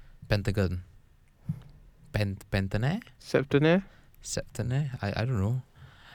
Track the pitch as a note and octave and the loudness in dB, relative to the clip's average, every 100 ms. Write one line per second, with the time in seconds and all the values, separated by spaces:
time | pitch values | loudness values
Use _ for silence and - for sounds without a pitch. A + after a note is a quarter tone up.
0 | - - - G#2 G2 G2 F#2 F2+ - - | -20 -12 -2 0 0 0 0 -2 -10 -20
1 | - _ _ _ - - - - - - | -20 _ _ _ -10 -10 -12 -20 -20 -20
2 | - - G2+ G2 - G2+ G2 G#2 B2+ G3+ | -6 -2 -2 -4 -4 -2 0 0 0 -2
3 | - - - - C3+ C#3+ D#3 F3+ - - | -6 -20 -2 0 4 4 6 4 2 -14
4 | - - - - - - A2+ C3 D3+ B2 | -20 -18 -10 -8 -8 -6 -2 -2 -2 -4
5 | G2+ - A#2+ A#2 F#2+ B2+ - - - - | -4 -2 -2 0 0 -2 -6 -18 -20 -20
6 | - | -20